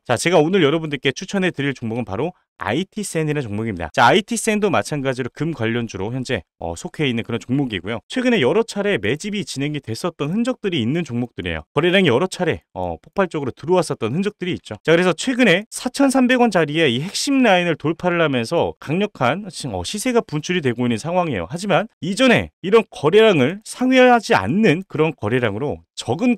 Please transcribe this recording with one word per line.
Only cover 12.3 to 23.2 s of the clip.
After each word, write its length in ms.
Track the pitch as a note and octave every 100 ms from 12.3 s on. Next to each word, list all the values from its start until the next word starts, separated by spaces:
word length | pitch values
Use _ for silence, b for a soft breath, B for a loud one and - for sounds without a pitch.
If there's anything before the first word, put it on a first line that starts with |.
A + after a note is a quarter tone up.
| - F3+ G2+ -
어, 240 | F#2+ F2+ E2
폭발적으로 480 | - - F#3 D#3+ C#3
들어왔었던 640 | - C#3+ F#3 D3+ C#3 A2
흔적들이 380 | D3+ G2+ - F3+
있죠. 240 | A#2 - G#2
자, 100 | -
그래서 200 | E3+ F#3
최근에 540 | E3 - B3 A#3+ F3 G#3+
사천삼백 720 | - - - C#4 C4 B3 B3+
원 100 | A#3+
자리에 380 | F#3 D3+ D3+ D#3
이 120 | A#2
핵심 420 | F3 - - C#4
라인을 340 | A#3+ F#3 F3 D#3
돌파를 460 | D3 E3+ F3+ F3
하면서 520 | D#3+ B2+ A2+ E3 F#2+ -
강력한 680 | - E3+ G3+ - B2 E3+ G#3
시-, 180 | - C#3
어, 140 | F#2
시세가 380 | F2+ G#3+ C4 A#3
분출이 400 | G#3+ D3+ - F3+
되고 240 | C3+ A2+ B2
있는 100 | A2+
상황이에요. 520 | D3+ F3+ E3+ G#2+ E2
하지만 380 | E3 G3+ D#3+ G#3+ _
이전에 500 | D#3 G3+ C4 F#3+ E2+ -
이런 220 | F3 A3+ -
거래량을 720 | - D3 G#3